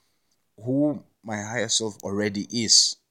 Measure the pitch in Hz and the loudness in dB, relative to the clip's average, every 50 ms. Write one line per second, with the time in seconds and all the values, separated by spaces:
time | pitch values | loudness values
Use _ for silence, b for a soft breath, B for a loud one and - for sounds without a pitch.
0 | _ _ _ _ _ _ _ _ _ _ _ - 104 123 131 139 147 151 147 95 | _ _ _ _ _ _ _ _ _ _ _ -12 -6 -2 0 2 2 2 0 -2
1 | - _ _ _ - 110 110 107 104 107 113 123 101 113 - - 113 110 101 - | -8 _ _ _ -10 -8 -6 -6 -6 -4 -4 -4 -2 0 0 -2 -2 -2 -6 -8
2 | - 95 98 101 104 107 101 104 98 - - 120 117 98 - - - - - _ | -8 -6 -2 -2 -2 -2 -2 -4 -6 -4 -4 -4 0 4 6 6 6 4 0 _
3 | _ _ | _ _